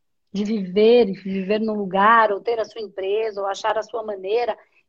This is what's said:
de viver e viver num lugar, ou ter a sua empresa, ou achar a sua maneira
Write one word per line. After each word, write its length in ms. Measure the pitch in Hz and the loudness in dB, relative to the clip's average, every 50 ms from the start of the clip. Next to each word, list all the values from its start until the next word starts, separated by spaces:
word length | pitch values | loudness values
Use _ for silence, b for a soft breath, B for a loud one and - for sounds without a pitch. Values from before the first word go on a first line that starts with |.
| _ _ _ _ _ _ - | _ _ _ _ _ _ -6
de 120 | 190 208 | -4 -4
viver 640 | 202 226 214 190 180 180 208 214 226 233 247 233 196 | -2 -2 -4 -4 -2 0 4 6 6 6 6 6 4
e 40 | 190 | 0
viver 460 | - - 196 190 196 190 185 214 214 | -6 -8 -6 -6 -6 -2 -2 -2 -2
num 140 | 220 220 214 | -2 -2 -4
lugar, 580 | 208 202 185 175 190 196 220 233 233 220 214 202 | -4 -4 -2 0 4 6 6 6 6 4 2 0
ou 80 | 190 | -2
ter 180 | 190 233 233 226 | -4 -4 -4 -4
a 60 | 214 | -4
sua 160 | 208 - 233 | -8 -8 -12
empresa, 600 | 214 196 190 - 190 190 202 214 226 220 202 202 | -12 -12 -10 -8 -6 -4 -2 -2 -4 -4 -6 -6
ou 60 | 196 | -6
achar 300 | 196 196 - - 220 214 | -6 -6 -4 -4 -4 -2
a 60 | 220 214 | -2 -4
sua 200 | - - 233 220 | -6 -8 -10 -8
maneira 540 | 214 208 190 185 190 214 240 240 220 208 b b b b b b | -8 -10 -10 -6 -2 -2 -2 -2 -2 -6 b b b b b b